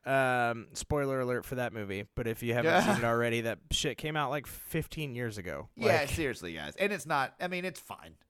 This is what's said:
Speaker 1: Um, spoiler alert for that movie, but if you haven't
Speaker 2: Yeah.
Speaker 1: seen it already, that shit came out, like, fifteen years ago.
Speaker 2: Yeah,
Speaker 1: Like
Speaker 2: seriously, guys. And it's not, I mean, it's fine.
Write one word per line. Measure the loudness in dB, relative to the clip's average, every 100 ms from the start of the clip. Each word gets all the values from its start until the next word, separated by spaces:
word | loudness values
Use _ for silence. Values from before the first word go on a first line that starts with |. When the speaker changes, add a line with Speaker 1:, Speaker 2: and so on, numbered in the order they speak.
| 2
Speaker 1:
Um, | 2 4 4 2 0 -6
spoiler | -12 -2 0 2 0
alert | 0 -2 -2
for | -4
that | -4
movie, | -4 -4 -4 -6 -4
but | -4
if | -2
you | 0
haven't | 2 6
Speaker 2:
Yeah. | 6 6 4
Speaker 1:
seen |
it | 4
already, | 4 4 2
that | 0 -4 -2
shit | 0 0 -2
came | -4 -2
out, | -2
like, | -2 -6
fifteen | -14 -4 -4 -4 -6 -6 -4
years | -4 -4
ago. | -6 -8 -8 0
Speaker 2:
Yeah, | 4 4
Speaker 1:
Like | 2
Speaker 2:
seriously, | 0 0 -2 -6
guys. | -6 -8 -2
And | -2
it's | -2 0
not, | 0 0 -2
I | -4
mean, | -2 -6
it's | -8
fine. | -12 -14 -14 -20